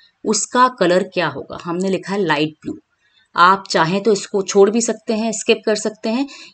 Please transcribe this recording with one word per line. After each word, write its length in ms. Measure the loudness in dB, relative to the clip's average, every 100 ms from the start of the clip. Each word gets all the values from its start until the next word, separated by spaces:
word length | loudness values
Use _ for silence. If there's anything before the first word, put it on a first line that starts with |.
| _ _
उसका 440 | -6 -4 -2 2 2
कलर 340 | 2 2 2
क्या 260 | 0 -2 -4
होगा। 300 | -4 -12 -12
हमने 240 | -6 -4 -2
लिखा 240 | -4 -4
है 80 | -4
लाइट 280 | -2 0 -2
ब्लू। 300 | -6 -14 -14 _ _ _ _ _ 4
आप 280 | 4 4 0
चाहें 320 | 0 0 0
तो 100 | 2
इसको 300 | 0 0 -6
छोड़ 280 | 0 4 4
भी 100 | 4
सकते 340 | -2 -4 -6
हैं, 180 | -4 -4
स्किप 300 | -4 -2 0 0
कर 80 |
सकते 340 | -4 -4 -6 -4
हैं, 200 | -4 -4 -10 -18